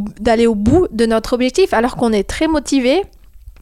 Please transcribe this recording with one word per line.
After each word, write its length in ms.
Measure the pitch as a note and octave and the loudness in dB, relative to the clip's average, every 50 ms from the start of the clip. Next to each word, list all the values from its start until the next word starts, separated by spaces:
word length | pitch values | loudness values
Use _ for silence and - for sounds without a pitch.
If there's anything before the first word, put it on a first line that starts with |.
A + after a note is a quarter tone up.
| G3+ G#3+ - - | -6 -8 -10 -4
d'aller 280 | G#3+ A#3+ A3+ A3+ A#3 A#3 | -2 0 2 2 2 2
au 80 | A3+ | 2
bout 320 | G3+ G#3 A3 C#4 F4+ F4+ - | 0 2 2 4 4 2 0
de 140 | - A3 A#3 | 0 -2 0
notre 260 | A3+ A3+ A3 A3 - | 0 0 -2 -2 -2
objectif, 400 | - A#3 B3+ B3+ B3+ - F#4+ F#4 - | -2 -2 -2 -2 0 0 0 2 2
alors 220 | G#3+ A3+ B3 - | 0 0 -2 -2
qu'on 160 | - B3+ A#3 | -2 -2 0
est 160 | A3 G3+ G3 - | 0 0 -2 -4
très 220 | - - D#4+ D#4+ | -4 -2 -2 0
motivé. 540 | D#4+ D4 - - D4 C4+ B3 B3 C#4 F#4 G4+ - - - - - - - - - - - | 0 -2 -2 0 0 0 2 2 2 0 -2 -4 -10 -20 -20 -20 -20 -20 -20 -20 -20 -6